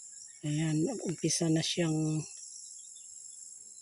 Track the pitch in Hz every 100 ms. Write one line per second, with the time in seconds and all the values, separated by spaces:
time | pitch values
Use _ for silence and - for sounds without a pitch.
0 | - - - - 151 151 160 156 185 220
1 | - 156 165 - 165 160 - - 165 156
2 | 156 156 143 - - - - - - -
3 | - - - - - - - -